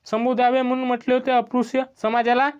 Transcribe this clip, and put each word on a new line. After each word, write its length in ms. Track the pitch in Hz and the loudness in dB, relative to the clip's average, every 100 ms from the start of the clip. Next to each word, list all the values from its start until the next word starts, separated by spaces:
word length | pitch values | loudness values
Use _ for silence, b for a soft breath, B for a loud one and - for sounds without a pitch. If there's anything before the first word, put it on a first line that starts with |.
संबोधावे 580 | - 220 247 240 247 262 | -6 -2 0 2 2 2
म्हणून 240 | 254 254 254 | 0 -2 -2
म्हटले 280 | 240 - | -2 0
होते 160 | 254 254 | -2 0
अस्पृश्य 520 | 247 233 247 233 262 262 _ | 0 0 -2 -2 -2 -4 _
समाजाला? 480 | 214 233 233 247 277 294 | -2 0 2 2 0 -4